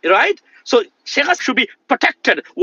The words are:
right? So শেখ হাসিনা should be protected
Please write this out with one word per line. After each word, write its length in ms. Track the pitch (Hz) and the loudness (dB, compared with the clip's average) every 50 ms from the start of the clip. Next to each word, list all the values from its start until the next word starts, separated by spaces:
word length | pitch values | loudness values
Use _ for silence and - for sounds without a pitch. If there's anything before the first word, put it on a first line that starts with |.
| - 160 185 | 2 2 2
right? 200 | 208 277 392 403 - _ _ _ - _ - | 2 2 0 -2 -6 _ _ _ -20 _ 0
So 120 | - 240 214 - _ _ _ | 0 0 0 0 _ _ _
শেখ 200 | - - - 285 | -8 -4 -4 -2
হাসিনা 160 | 320 359 339 - | -2 -2 -2 -2
should 140 | - 254 - 233 | -2 -2 -2 -2
be 40 | - - _ _ _ | -4 -6 _ _ _
protected 480 | 269 - - - - _ _ 254 196 147 - - _ - | -4 -2 -2 -4 -4 _ _ -2 -2 -2 -4 -14 _ 2